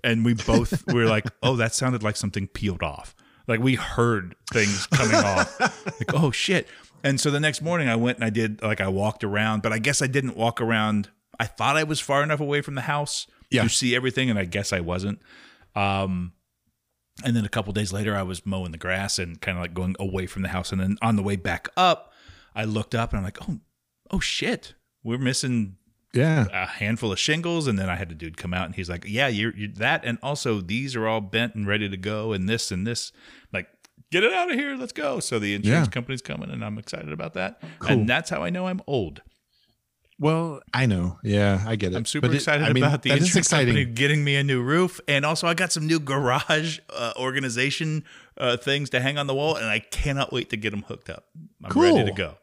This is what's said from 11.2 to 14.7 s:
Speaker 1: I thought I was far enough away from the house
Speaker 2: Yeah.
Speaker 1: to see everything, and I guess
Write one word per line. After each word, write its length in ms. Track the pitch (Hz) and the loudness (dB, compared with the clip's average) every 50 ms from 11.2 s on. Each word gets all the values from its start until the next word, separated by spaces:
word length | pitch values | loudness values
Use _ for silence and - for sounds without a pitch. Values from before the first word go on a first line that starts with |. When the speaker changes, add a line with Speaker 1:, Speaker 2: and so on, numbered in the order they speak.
| _ _ - | _ _ -6
Speaker 1:
I 80 | - 117 | -6 -6
thought 280 | 107 - - 107 123 143 | -6 -2 0 0 2 2
I 80 | 156 160 | 2 2
was 160 | 151 156 - | 0 -2 -4
far 240 | - - 139 139 147 | 0 0 2 2 2
enough 160 | 151 156 143 | 2 0 -2
away 220 | 151 143 143 147 | 0 0 0 0
from 140 | 143 - 143 | -2 -2 -6
the 60 | 131 | -6
house 460 | 123 - 147 147 147 147 - - - _ _ _ - _ | -4 -2 -2 -2 -2 -4 -4 -8 -8 _ _ _ -6 _
Speaker 2:
Yeah. 120 | - 123 110 | 2 4 4
Speaker 1:
to 60 | 113 | 4
see 240 | - - 135 123 120 | 2 2 2 4 2
everything, 360 | 127 127 131 - - 131 127 | 2 2 0 0 2 2 2
and 100 | 113 101 | 2 0
I 60 | 95 | 0
guess 260 | 87 90 101 98 - | -2 -2 -4 -2 0